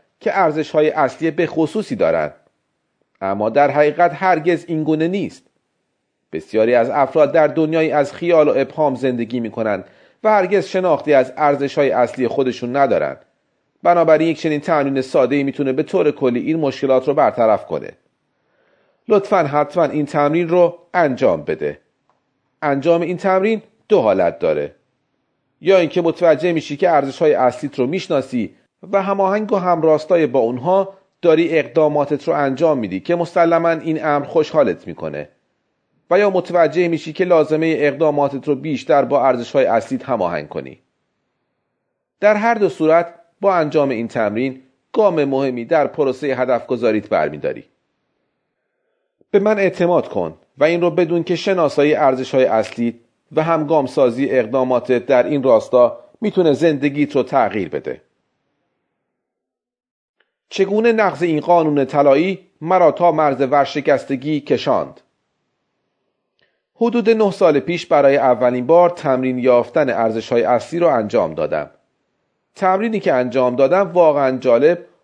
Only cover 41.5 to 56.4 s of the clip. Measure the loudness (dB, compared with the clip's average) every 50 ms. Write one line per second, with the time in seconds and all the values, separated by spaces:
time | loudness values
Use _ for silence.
41.5 | _ _ _ _ _ _ _ _ _ _ _ _ _ _ 2 2 2 4 2 0
42.5 | 0 0 0 -2 0 0 2 2 4 2 2 -2 -8 -18 _ _ _ _ -2 0
43.5 | 0 0 0 0 0 0 0 0 -2 -4 -6 -6 -4 -4 -4 -2 -2 -2 -4 -4
44.5 | -6 -10 -18 _ _ _ _ _ -2 0 0 2 2 0 0 0 -2 -2 -2 -2
45.5 | -4 -6 -4 -2 0 0 0 0 -2 -2 -2 -2 -2 -4 -4 -4 -4 -2 -2 -2
46.5 | -2 -2 -2 -4 -4 -2 0 0 0 -2 -2 -2 -2 0 0 -2 -4 -6 -8 -8
47.5 | -8 -8 -12 _ _ _ _ _ _ _ _ _ _ _ _ _ _ _ _ _
48.5 | _ _ _ _ _ _ _ _ _ _ _ _ _ _ _ _ 0 0 2 2
49.5 | 2 2 0 -2 0 0 0 2 2 0 0 -2 -4 -6 -6 -6 -8 -14 _ _
50.5 | _ 0 0 0 2 0 0 0 0 0 0 0 -2 -2 -2 -4 -4 -4 -2 -2
51.5 | 0 0 0 0 2 2 2 2 2 2 2 2 2 0 -2 -2 0 0 2 2
52.5 | 2 0 -2 -2 -4 -4 -4 -4 -6 -8 _ _ _ _ _ _ -4 -4 -2 0
53.5 | 0 -2 0 0 0 0 0 0 0 2 2 2 2 0 -2 0 0 0 0 0
54.5 | -2 -2 0 0 0 -2 0 0 0 0 0 2 2 2 2 2 -2 0 2 4
55.5 | 4 2 2 2 4 4 4 4 2 -4 -16 _ _ _ -6 -2 0 2